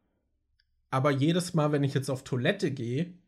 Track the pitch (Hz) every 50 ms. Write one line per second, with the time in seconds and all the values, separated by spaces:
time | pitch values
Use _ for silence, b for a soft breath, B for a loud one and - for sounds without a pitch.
0 | _ _ _ _ _ _ _ _ _ _ _ _ _ _ _ _ _ _ - 131
1 | 135 147 143 127 135 160 170 180 170 175 - 160 147 151 147 143 143 135 - 135
2 | 131 - 135 131 - - - 123 120 160 202 202 185 160 135 127 117 117 123 139
3 | 170 175 - - _